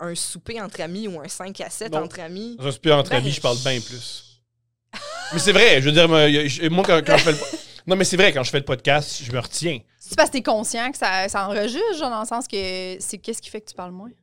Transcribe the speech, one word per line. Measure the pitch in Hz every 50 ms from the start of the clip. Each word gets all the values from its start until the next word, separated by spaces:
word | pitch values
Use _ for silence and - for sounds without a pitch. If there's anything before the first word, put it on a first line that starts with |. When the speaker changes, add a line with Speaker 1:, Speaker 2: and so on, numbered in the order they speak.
| 165
Speaker 1:
un | 175 170
souper | 165 - - - 175 - - 226 226
entre | 202 175 - -
amis | 165 165 175 202 220 202
ou | 175 151
un | 143
cinq | 190 - - 180 196 190 -
à | 180 190
sept | - - - 170
Speaker 2:
Non. | 156 156 165
Speaker 1:
entre | 165 - 185
amis. | 165 165 180 196 220 240 233
Speaker 2:
Dans | 226 131
un | 139
souper | 120 - - 156 147
entre | 143 135 -
Speaker 1:
Ben, | 143
Speaker 2:
amis, | 123 131 143
je | 139 -
parle | - 127 120 127
bien | 127 135 127 120
Speaker 1:
je | 104
Speaker 2:
plus. | - 127 120 - - - - - _ _ _ _ _ _ _ _ _ _ _ _ _ - - - - - - 740 - -
Mais | 165
c'est | - 202
vrai, | 175 190 233 226 160 131
je | 131
veux | 151
dire, | 151 170 170
moi, | 160 160 156 151 147
y | 143
a, | 147 151
je, | 143 123 147 170 160
moi, | 170 180 196
quand, | 196 175 160 151
quand | - 196
je | - -
fais | 170
le | 151
po-, | 147 - - - - -
Speaker 1:
<laughs> | - - - _
Speaker 2:
non, | 170 185
mais | 190 180
c'est | - 180
vrai, | 175 196 190
quand | 147 135 123
je | -
fais | - 139
le | 139
podcast, | - 131 123 - 143 143 151 147 - - - 143
je | 117
me | 127 123
retiens. | - - - - 156 170 147 113 - _ _
Speaker 3:
C'est | _ - - -
parce | 320 302 -
que | -
t'es | 254 -
conscient | - 220 214 220 - - 226 240 254
que | -
ça, | - 240 196 185 190 190 196
ça | - 202 196
enregistre, | 202 202 208 208 233 233 320 453 453 370
genre, | 302 311 254
dans | 233 214
le | 220
sens | - 233 233 -
que | - 220 196 190 185 185 185 185 185 185 190
c'est | - - -
qu'est-ce | 185 - 220 226 -
qui | - -
fait | - 214
que | 214 -
tu | -
parles | - 180 180 180
moins ? | 185 208 240 226 _